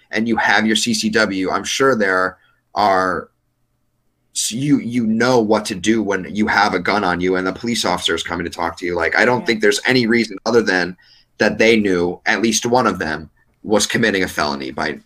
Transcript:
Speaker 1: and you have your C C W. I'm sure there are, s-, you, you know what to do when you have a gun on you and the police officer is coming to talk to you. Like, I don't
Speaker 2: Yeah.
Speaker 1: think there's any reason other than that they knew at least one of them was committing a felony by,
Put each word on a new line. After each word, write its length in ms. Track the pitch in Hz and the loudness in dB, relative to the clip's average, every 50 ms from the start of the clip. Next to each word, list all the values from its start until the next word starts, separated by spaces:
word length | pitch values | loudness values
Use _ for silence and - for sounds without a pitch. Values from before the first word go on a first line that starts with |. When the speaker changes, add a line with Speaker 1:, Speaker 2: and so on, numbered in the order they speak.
| _ - | _ -8
Speaker 1:
and 160 | - 110 113 | -4 -2 -2
you 80 | 117 110 | 0 0
have 260 | 113 - - 101 107 107 | 0 0 2 2 2 2
your 120 | 110 113 | 2 0
C 180 | 110 - 120 113 | 0 0 -2 -2
C 160 | 110 - 110 | -2 -2 0
W. 400 | 110 117 110 95 98 92 92 87 | 0 0 0 0 -2 -4 -4 -2
I'm 140 | 80 98 98 | -4 -4 -4
sure 320 | - - - 135 135 127 | -4 -2 0 2 2 2
there 420 | 113 101 95 92 92 92 92 - _ _ _ _ _ _ _ - | 2 2 0 0 0 0 -2 -4 _ _ _ _ _ _ _ -2
are, 560 | - 104 101 95 92 92 92 87 76 - - _ _ _ _ _ _ _ _ _ _ _ _ _ _ _ _ _ _ _ _ - | 0 2 2 2 2 2 0 -2 -4 -8 -12 _ _ _ _ _ _ _ _ _ _ _ _ _ _ _ _ _ _ _ _ -8
s-, 160 | - - - | -6 -6 -4
you, 260 | 110 123 139 147 139 | -4 -2 0 2 2
you 300 | 120 107 117 120 123 113 | 2 0 0 -2 0 0
know 320 | 107 110 113 120 127 131 120 | 0 2 2 2 4 4 4
what 260 | 110 104 110 104 104 | 4 4 2 0 0
to 80 | - 104 | -2 -6
do 300 | 92 90 107 113 113 101 | -4 0 0 0 0 0
when 240 | 98 98 92 87 71 | -2 -4 -4 -6 -6
you 160 | 87 104 107 | -4 -2 0
have 300 | 107 - - 104 104 98 | 2 4 4 2 2 0
a 40 | 90 | -2
gun 240 | 87 - 98 104 101 | -2 0 0 0 0
on 160 | 90 87 87 | 0 0 0
you 160 | 90 92 92 | 0 0 0
and 120 | 92 92 | 0 0
the 40 | 92 | -2
police 320 | 90 - - 120 120 110 - | -4 -4 -4 -4 -2 -2 0
officer 300 | 98 90 87 - - 82 | -2 -2 0 0 -2 -2
is 80 | 82 | -2
coming 220 | - - 87 87 85 | -4 -4 -6 -6 -6
to 80 | 85 | -6
talk 260 | - - 82 82 80 | -6 -6 -6 -6 -6
to 80 | - 90 | -6 -6
you. 80 | 87 87 | -4 -2
Like, 220 | 85 82 80 - | -2 0 0 2
I 100 | 90 107 | 2 2
don't 140 | 120 127 117 | 2 2 0
Speaker 2:
Yeah. 60 | - | 0
Speaker 1:
think 140 | - 117 107 | -2 -2 2
there's 200 | 110 104 104 - - | 2 2 2 2 0
any 200 | 120 127 131 117 | 0 0 2 2
reason 320 | 107 120 117 110 107 98 95 - | 2 2 0 0 -2 -6 -8 -2
other 160 | 113 120 117 | 0 2 2
than 340 | 104 98 92 90 87 85 92 _ _ _ _ _ _ _ _ - | 2 2 0 0 -2 -4 -8 _ _ _ _ _ _ _ _ 0
that 180 | 110 107 107 | 0 0 2
they 220 | 107 110 113 117 110 | 2 4 4 4 4
knew 420 | 104 101 92 87 87 90 90 - - | 4 2 2 0 0 -2 -4 -4 -2
at 160 | - 110 95 107 | -2 -2 0 0
least 240 | 117 110 - - | 0 0 0 0
one 180 | 120 120 127 123 | 2 2 2 2
of 140 | 107 92 90 | 2 0 -2
them 320 | 90 78 78 76 80 - _ _ _ _ _ _ - | -4 -6 -6 -8 -10 -14 _ _ _ _ _ _ -4
was 240 | - 107 104 - | 0 0 0 0
committing 340 | - - 113 113 107 98 95 | 0 -2 0 0 2 2 0
a 60 | 92 | -2
felony 420 | 90 - - 80 73 71 69 67 65 | -2 -2 -4 -4 -4 -4 -6 -8 -8
by, 300 | 71 78 76 78 73 - - | -8 -6 -6 -6 -6 -10 -12